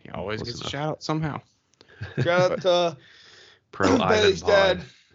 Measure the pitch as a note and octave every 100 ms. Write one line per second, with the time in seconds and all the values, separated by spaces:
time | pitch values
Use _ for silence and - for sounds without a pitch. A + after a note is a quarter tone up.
0 | - - F#2+ A2 A#2+ B2 - C#3 D#3 -
1 | - D#3 D#3 - _ _ _ _ - -
2 | - - D#3+ F3+ F#3 - F3 F3 E3+ C#3
3 | - - - - - _ _ - - -
4 | - G#4+ G4+ F#4+ - D5+ F#4+ - - -
5 | _